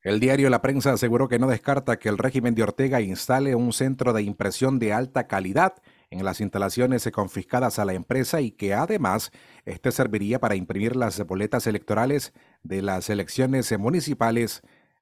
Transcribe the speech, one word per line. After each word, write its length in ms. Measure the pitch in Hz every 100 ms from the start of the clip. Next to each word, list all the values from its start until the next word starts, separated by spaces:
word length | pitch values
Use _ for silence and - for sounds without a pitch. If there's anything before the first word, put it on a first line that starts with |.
El 180 | 95 107
diario 300 | 123 139 135
La 140 | 123
Prensa 280 | 131 139 139
aseguró 360 | 117 120 120 131
que 100 | 120
no 80 | 131
descarta 540 | 117 - 139 135 113
que 100 | 107
el 80 | 101
régimen 380 | 131 131 120 113
de 80 |
Ortega 360 | 107 - 135 127
instale 540 | 101 87 - 131 139
un 180 | 120 120
centro 380 | - 131 131 123
de 120 | 110
impresión 560 | 104 98 101 - 131 135
de 120 | 110
alta 360 | 107 131 135 117
calidad 480 | 98 95 151 185 - _ _ _
en 160 | 90 95
las 160 | 90
instalaciones 680 | 104 98 98 120 127 123 117
confiscadas 640 | - 98 101 - 123 123 -
a 80 | 101
la 80 |
empresa 480 | 92 - 131 127 165
y 80 | 123
que 240 | - 98
además 580 | 101 170 214 107 104 - - - - -
este 260 | 87 131
serviría 480 | 120 123 104 101 127
para 160 | 110 98
imprimir 400 | - 98 110 123
las 280 | 117 101 98
boletas 400 | 95 104 123 113
electorales 640 | 104 - 107 127 143 - - _ _
de 180 | - 95
las 300 | 98 92 90
elecciones 640 | 101 98 - 131 131 117 107
municipales 840 | 110 175 147 139 117 117 113 - - _ _ _